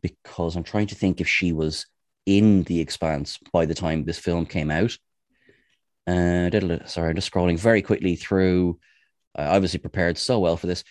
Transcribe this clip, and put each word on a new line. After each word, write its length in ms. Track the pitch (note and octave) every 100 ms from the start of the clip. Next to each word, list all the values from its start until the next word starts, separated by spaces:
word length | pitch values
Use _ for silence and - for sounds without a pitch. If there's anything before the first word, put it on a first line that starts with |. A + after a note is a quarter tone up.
because 540 | - - - - E2+ F2
I'm 80 |
trying 240 | D#2+ G#2+ G#2
to 80 | -
think 240 | F#2+ F2
if 60 | E2+
she 260 | - F2+
was 340 | D#2+ D#2 D2+ - _ _ _ -
in 380 | G2 G#2+ G2
The 160 | E2 E2+
Expanse 580 | D#2 - D#2+ D2 C#2+ - -
by 140 | F2 D#2+
the 80 |
time 300 | C#2+ E2 D#2+ D2+
this 140 | E2
film 260 | - E2+ E2
came 240 | F2+ D2+
out. 260 | D#2 A#2 - _ _ _ _ _ _ _ _ _ _ -
Uh, 420 | F2+ F2 F2 F2
da-da-da, 360 | G#2 F#2 E2 -
sorry, 240 | - E2
I'm 60 | E2
just 160 | -
scrolling 280 | F#2 F2 E2
very 220 | A2+ A2
quickly 340 | - G#2+ F#2 E2
through. 640 | - F#2+ F#2 F2+ F2+ E2+ _ _ _ _ _ -
Uh, 100 | D2
obviously 300 | G2 F#2 F2
prepared 380 | - - F2 E2
so 220 | - A#2+
well 180 | F2 F2
for 100 | F2
this. 160 | F2+ -